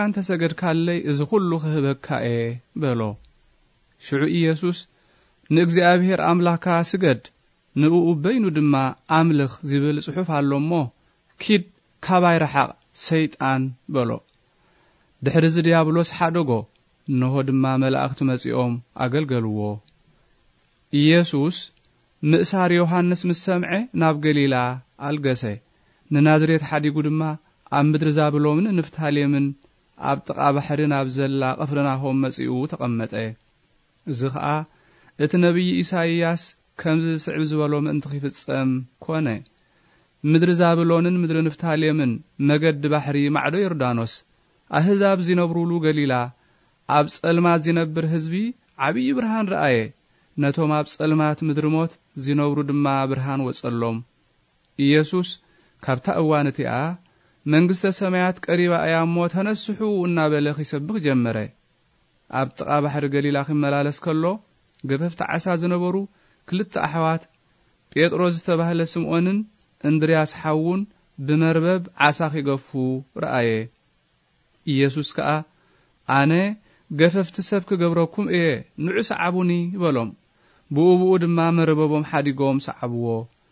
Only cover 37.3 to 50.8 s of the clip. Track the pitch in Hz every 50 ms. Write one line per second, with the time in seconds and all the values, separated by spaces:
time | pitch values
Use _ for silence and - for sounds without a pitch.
37.3 | 156 156 156 151 151 151 151 147 147 147 151 156 151 151 139 143 139 143 139 143
38.3 | 135 - - - 135 135 131 131 131 127 127 123 _ _ - - 160 160 151 131
39.3 | 110 104 - - _ _ _ _ _ _ _ _ _ _ _ _ _ _ - 147
40.3 | 156 165 170 175 180 170 180 170 170 165 170 165 170 165 170 175 180 180 175 160
41.3 | 160 160 160 160 147 - - 170 156 156 160 156 151 156 143 123 113 - - _
42.3 | _ - 143 143 147 151 156 165 151 143 143 147 147 151 143 147 139 143 143 143
43.3 | 151 156 131 143 156 190 202 190 170 151 131 123 120 117 113 113 - - - _
44.3 | _ _ _ _ _ _ _ _ - 151 160 190 202 196 202 196 196 185 180 170
45.3 | 180 180 175 165 165 170 170 170 170 170 156 156 151 151 143 139 127 123 120 123
46.3 | 127 _ _ _ _ _ _ _ _ _ _ - 135 147 147 151 - - - 170
47.3 | 170 170 175 175 170 170 151 170 170 165 165 160 156 165 165 156 165 165 156 160
48.3 | 170 185 214 233 247 - _ _ _ - 135 143 170 240 254 262 285 254 233 220
49.3 | 220 226 214 185 185 165 151 143 127 117 110 110 - _ _ _ _ _ _ _
50.3 | _ - 147 143 139 170 160 151 151 151